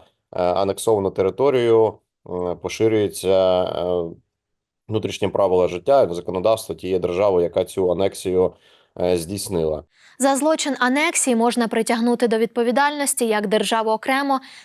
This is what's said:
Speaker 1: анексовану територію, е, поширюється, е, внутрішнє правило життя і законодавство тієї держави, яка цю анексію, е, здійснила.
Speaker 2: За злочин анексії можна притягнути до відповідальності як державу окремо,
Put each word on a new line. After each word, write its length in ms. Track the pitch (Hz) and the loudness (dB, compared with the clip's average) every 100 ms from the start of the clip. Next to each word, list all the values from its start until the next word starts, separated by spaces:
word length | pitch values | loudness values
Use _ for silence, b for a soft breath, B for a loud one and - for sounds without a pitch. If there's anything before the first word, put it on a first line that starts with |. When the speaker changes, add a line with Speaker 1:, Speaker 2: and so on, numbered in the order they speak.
| b b _ - | b b _ -2
Speaker 1:
анексовану 680 | 90 90 98 98 - 107 95 | 0 0 0 -2 0 0 0
територію, 800 | 87 95 92 135 131 117 113 110 - _ _ - | 0 -2 0 0 2 4 4 4 0 _ _ -10
е, 260 | 90 90 85 | -6 -4 -6
поширюється, 1080 | 90 - 110 110 101 - 92 95 92 90 | -8 0 2 2 0 -2 0 2 4 2
е, 400 | 90 - 87 87 85 - _ _ _ _ _ _ - | 0 -2 -2 -2 -4 -10 _ _ _ _ _ _ -6
внутрішнє 420 | 107 101 - 98 | -4 -4 -4 -2
правило 380 | - 98 92 107 | 2 2 4 2
життя 360 | 87 110 139 | 0 2 4
і 100 | 98 | 4
законодавство 600 | 85 87 92 98 110 - - | -2 -6 -2 0 0 -4 -8
тієї 240 | 92 92 | -2 -2
держави, 440 | 90 87 104 90 | 0 0 2 2
яка 220 | 87 95 90 | 2 0 -2
цю 260 | - 90 | -2 0
анексію, 600 | 87 98 - 98 92 92 b b b b - | 0 -2 -2 -2 0 0 b b b b -4
е, 160 | 90 90 | 0 0
здійснила. 680 | 82 98 - 90 80 76 - b b b | -4 -8 -6 -4 -2 -4 -10 b b b
Speaker 2:
За 160 | 269 269 | 0 2
злочин 400 | 294 320 302 254 | 0 0 -2 -2
анексії 560 | 247 269 320 330 - 226 | 0 0 0 -2 0 0
можна 320 | 233 240 226 | 0 0 -2
притягнути 600 | 233 220 233 240 233 240 | -2 -2 0 0 0 0
до 100 | 220 | 0
відповідальності 920 | 226 247 233 247 285 294 277 - 233 | 0 -2 0 2 0 0 -4 -2 0
як 200 | 214 208 | 0 0
державу 440 | 214 202 226 220 | 0 0 0 0
окремо, 480 | 220 - 269 277 262 B B | -2 0 -2 0 -2 B B